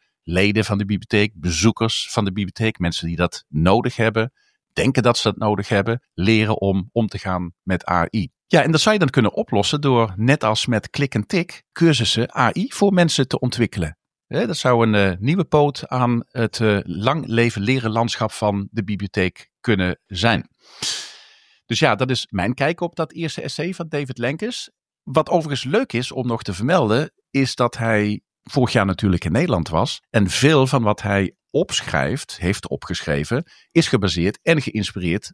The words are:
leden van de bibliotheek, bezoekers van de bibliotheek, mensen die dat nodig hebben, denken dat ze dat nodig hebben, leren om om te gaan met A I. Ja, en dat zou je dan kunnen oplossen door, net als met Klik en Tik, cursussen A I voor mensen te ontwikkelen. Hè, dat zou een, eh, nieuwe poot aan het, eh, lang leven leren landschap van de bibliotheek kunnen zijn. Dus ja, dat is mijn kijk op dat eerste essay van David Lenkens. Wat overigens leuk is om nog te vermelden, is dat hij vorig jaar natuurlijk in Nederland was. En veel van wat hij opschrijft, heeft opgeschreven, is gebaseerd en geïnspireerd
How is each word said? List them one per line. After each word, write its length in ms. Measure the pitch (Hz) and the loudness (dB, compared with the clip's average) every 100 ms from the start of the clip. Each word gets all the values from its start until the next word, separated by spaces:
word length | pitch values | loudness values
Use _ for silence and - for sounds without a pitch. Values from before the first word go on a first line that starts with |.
| _ _ - | _ _ -4
leden 360 | 90 101 104 107 | 2 2 2 0
van 120 | 101 | -2
de 80 | 101 | -2
bibliotheek, 460 | 101 - 107 107 90 | -4 0 0 0 -2
bezoekers 720 | 87 78 107 - 113 - - | -4 2 2 2 -2 -2 -4
van 160 | - 101 | -2 -2
de 60 | |
bibliotheek, 480 | 95 95 - 110 - | -2 -6 -2 -2 -2
mensen 280 | 87 - - | -4 -4 -4
die 80 | 85 | -2
dat 300 | 87 - - | -2 -4 -6
nodig 480 | 78 82 104 127 - | 0 4 2 2 0
hebben, 360 | 113 110 117 - _ _ _ | 0 0 -2 -6 _ _ _
denken 300 | - 104 131 | -2 0 2
dat 140 | 120 120 | 2 2
ze 100 | 117 | 0
dat 100 | - | -2
nodig 300 | 107 101 104 | -2 -2 0
hebben, 400 | 104 101 117 - | 0 0 -4 -6
leren 480 | - 95 113 107 110 | -2 2 2 2 0
om 280 | 98 95 98 | 0 0 -2
om 160 | 120 107 | -4 -4
te 100 | 98 | -4
gaan 360 | 98 92 87 - | -6 -6 -6 -10
met 260 | - 90 - | -4 -4 0
A 180 | 87 85 | 0 0
I. 180 | 110 127 _ _ | -2 -4 _ _
Ja, 160 | 160 | 2
en 80 | 139 | 4
dat 100 | 156 | 4
zou 120 | - | 2
je 60 | 214 | 2
dan 100 | 151 | 2
kunnen 240 | - 107 | 2 2
oplossen 480 | - 226 101 101 147 | 0 0 0 0 0
door, 320 | 143 120 113 92 | 2 2 2 0
net 280 | 113 135 | 2 2
als 220 | 110 110 - | 2 0 0
met 240 | 110 - | -2 -2
Klik 240 | - 143 | -4 -2
en 120 | 110 104 | -2 -2
Tik, 360 | 185 170 - _ | -2 -4 -10 _
cursussen 640 | - 165 131 107 110 120 - | 2 4 4 2 0 -2 0
A 140 | 120 | 0
I 180 | - 226 | 0 -4
voor 220 | - 202 | 0 2
mensen 340 | 180 165 - 127 | 4 2 2 -2
te 120 | - | -2
ontwikkelen. 580 | 123 - 110 - 80 - _ _ - | -2 0 -2 -2 -6 -8 _ _ -8
Hè, 220 | 147 226 | -4 -2
dat 100 | 170 | 0
zou 300 | 131 120 113 | 2 4 4
een, 80 | 107 | 4
eh, 220 | 98 90 | 2 0
nieuwe 260 | 113 185 160 | 0 0 2
poot 420 | 151 147 - - | 2 2 -2 -6
aan 360 | 127 120 117 - | -2 0 0 -4
het, 280 | 127 110 - | -4 -4 0
eh, 180 | 110 101 | 2 2
lang 440 | 87 87 110 156 - | -2 -2 -2 -2 0
leven 340 | 113 117 104 | 0 2 0
leren 300 | 101 131 113 | -2 0 0
landschap 400 | 110 117 - 110 | 0 -2 -2 -4
van 360 | - 107 101 98 | -2 -2 0 -4
de 120 | 117 | -4
bibliotheek 640 | 98 101 101 - 92 - - _ | -4 -4 -4 -2 -2 -4 -18 _
kunnen 400 | - 101 90 - - | 0 2 0 -2 -8
zijn. 440 | 90 117 104 - _ _ - - - - - - _ _ _ - | -2 0 0 -4 _ _ -10 -8 -8 -12 -20 -20 _ _ _ -6
Dus 140 | 117 | 0
ja, 160 | 143 107 | 2 2
dat 140 | 131 | 0
is 180 | 123 - | -2 -4
mijn 240 | 98 95 | -2 -2
kijk 280 | 123 139 175 | 0 -2 -2
op 140 | 175 - | -6 -6
dat 180 | 160 | -8
eerste 280 | 175 165 - | -6 -8 -8
essay 320 | - - 165 | -8 -6 -6
van 140 | 185 160 | -8 -8
David 280 | 147 135 120 | -6 -6 -4
Lenkens. 540 | 120 156 220 - - _ _ _ | -4 -4 -6 -8 -12 _ _ _
Wat 260 | - 135 151 | -2 0 2
overigens 340 | 175 156 139 | 0 0 -4
leuk 300 | 127 196 269 | -2 -2 0
is 180 | 117 123 | -4 -4
om 160 | 131 123 | -6 -4
nog 160 | 113 | -2
te 100 | - | -4
vermelden, 580 | 92 123 180 113 117 151 _ _ | -2 2 2 4 2 0 _ _
is 260 | 135 131 - | 0 0 0
dat 220 | 120 - | -2 0
hij 440 | 113 107 104 104 - _ - | 0 2 2 -2 -8 _ -4
vorig 220 | - 123 | 2 2
jaar 140 | 120 98 | 4 2
natuurlijk 400 | 87 101 87 85 | 2 2 2 2
in 60 | |
Nederland 380 | 104 175 95 80 | 0 2 0 0
was. 320 | 85 120 - _ | 0 -2 -4 _
En 200 | 117 92 | 0 0
veel 380 | - 143 151 131 | 2 4 4 4
van 160 | 135 | 2
wat 180 | 107 104 | 2 0
hij 340 | 101 101 95 - _ | 0 0 0 -6 _
opschrijft, 880 | - - - - 76 67 131 - - | -2 -2 -4 -4 -2 -2 -4 -8 -4
heeft 280 | 90 - - | -2 -2 -6
opgeschreven, 760 | 71 - 90 - 71 76 123 - _ _ | -8 -6 -6 -2 -2 -2 -4 -6 _ _
is 160 | 165 - | 0 2
gebaseerd 520 | 120 95 85 90 - | 2 0 0 -2 0
en 200 | - 160 | 0 0
geïnspireerd 720 | - 110 98 101 87 92 - | 0 -4 -4 -4 -2 -2 -4